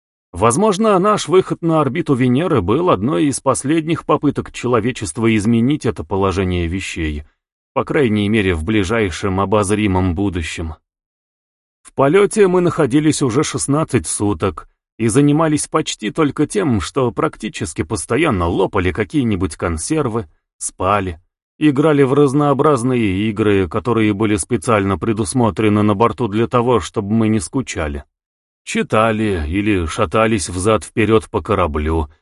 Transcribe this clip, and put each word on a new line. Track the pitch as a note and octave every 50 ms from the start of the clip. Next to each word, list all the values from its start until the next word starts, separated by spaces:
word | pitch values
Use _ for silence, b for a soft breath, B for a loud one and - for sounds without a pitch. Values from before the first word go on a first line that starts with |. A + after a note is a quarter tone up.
| _ _ _ _ _ _
Возможно, | - E2+ G#2 A#2 A#2 D#3 G#3 A3 F#3 F#3 A3+ A3 G3+ F3
наш | F#3 G#3+ G#3 E3+ -
выход | C#3+ E3 F#3 - - D#3+ -
на | E3+ E3 D#3+ D#3
орбиту | D3 C3 A#2+ F3 - -
Венеры | C#3 A#2 C3 B2+ B2 C3+ F3 F#3 D#3+ A#2
был | F2+ F2+ A2 D#3 F3+ F3+
одной | C#3 F#2+ G2+ C3 D#3+ F3 D#3+
из | C#3+ B2+ -
последних | - - - - - C3+ D#3+ E3+ D#3 D#3+ E3 - -
попыток | - D#3 C#3 - C#3+ - - - -
человечества | - - - A#2+ B2+ A2+ G2+ B2+ A#2+ - - - - B2 A2 A#2 A2+
изменить | G#2+ F#2+ A2+ A#2 A2+ A2+ C3 D3+ C#3+ -
это | A#2+ G2+ - F2
положение | - G2+ F#2+ G2 F#2+ F2 F#2+ F#2+ F2+ F2+ F2 E2+
вещей, | E2 F2 F#2+ F2 - - F2+ D#2+ D#2 D2+ D2 - _ _ _ _ _ _ _ _ _
по | - C3+ A2+
крайней | - - E3 C#3 A2 G#2+ G#2 G#2 G2+
мере, | A2 A2+ G2 F#2+ F2
в | E2
ближайшем | D#2 F#2+ A2 G#2+ F#2+ E2+ A#2 A2+ G#2+ F#2 - - - G2 F#2 F#2+
обозримом | G2 G2 G#2 G#2+ G#2 F#2 G#2+ G#2 G#2+ G2+ F#2 F#2 F#2 F#2 E2+
будущем. | F#2+ G2+ G2+ F2 F2+ D#2+ - - - E2+ D#2 D2+ - _ _ _ _ _ _ _ _ _ _ _ _ _ _ _ _ _ _ _ _
В | - - -
полете | - C3+ C#3 E3+ G3 G3+ F#3+ - G#3+ G3+
мы | F#3 F3+ F3+
находились | F3 E3 - - D#3 A#2+ A#2+ D#3 D3+ D#3 C3+ -
уже | D3+ B2+ G#2+ C3
шестнадцать | A#2 - - B2 - - C3+ D#3 D#3+ - - A2 E2
суток | - - - G#2+ G2+ G2+ D#2+ G#2+ G2 E2+ - - _ _ _ _ _ _ -
и | A2+ A#2
занимались | G#2 C#3 D3 D3 D3 D#3 E3 D#3 D3+ C#3+ -
почти | - - D#3+ D3+ - - - G#3+ G#3
только | - - D#3 C#3 - - D3+
тем, | D3 - G#3 F#3+ C#3+ A#2 G2+
что | E2 - - C#3 B2+ A#2+
практически | G#2+ - - D#3 - - A2 G#2 - - A#2 F#2+ - -
постоянно | A2 - A2+ F#2+ - - A#2 C3 F3 D#3+ A2+ F#2 F2 E2+
лопали | G2 E3 F#3+ D#3 - G2+ F2 F2+
какие-нибудь | E2 - G#2+ - - D3 B2 A2+ G#2 F2 F#2+ F#2 -
консервы, | - G#2+ F2+ E2 D#2 - - D#3 D#3 C#3+ A#2 G#2+ A#2 G#2 - _ _ _ _ _ -
спали, | - - - - F#2+ F#2+ G#2 G2+ G2 F#2 E2+ - _ _ _ _ _ _ _ -
играли | D3+ D3+ C3+ B2 D#3 D#3+ D3+ C#3+
в | C#3 B2
разнообразные | C3+ C#3+ D3 C#3 B2 D3 D3 C#3+ C#3 A#2+ A2 D#3 C#3+ A#2 A2+ C3 B2+ B2 A2+ G2+ F#2 F#2+ G#2+ A2+
игры, | G#2+ G#2 G#2+ G#2 G2+ G2 F#2+
которые | E2+ - A2 - B2 A2+ A2+ A2 G#2
были | G#2 G2 A2+ G#2 G#2+
специально | F#2+ - - B2 A2 - - A2+ G#2 G2 G2 G2 D#2+
предусмотрены | - - A2+ G2+ A2+ - - C3 A#2 G#2+ E2+ - A2 G#2+ G#2 G#2
на | G#2 G#2 G2+
борту | G2 A#2 A#2 A2 - B2 G#2+
для | G2 A2 A2+ G#2+
того, | - B2 A#2 B2 B2 G#2+
чтобы | F2 - - B2 G2+ G2 A2
мы | A2+ A2+ A2
не | A2 A2
скучали. | F2+ - - C3+ A#2 - - F2 D#2+ D2 C#2+ C#2+ - _ _ _ _ _ _ _ _ _ _ _ -
Читали | - - A3+ G#3+ - B2 A2 A2 A2+ A2 G#2+ A2 G#2+ G2 E2 D2+ D2
или | F2+ G2+ G2+ G#2+ G#2 F#2 E2+
шатались | D2+ - - G#2+ D#2+ - A2 A2+ A2 A2+ G2+ - -
взад-вперед | F2+ F#2 F2+ A2 A2 G#2 - - - - G#2+ G#2 A2 A2 - -
по | - G2+
кораблю, | D#2+ - G#2 F#2+ F2+ D#2+ D2 D#2 D2+ D#2+ D#2+ E2 D2+ C#2+ _ _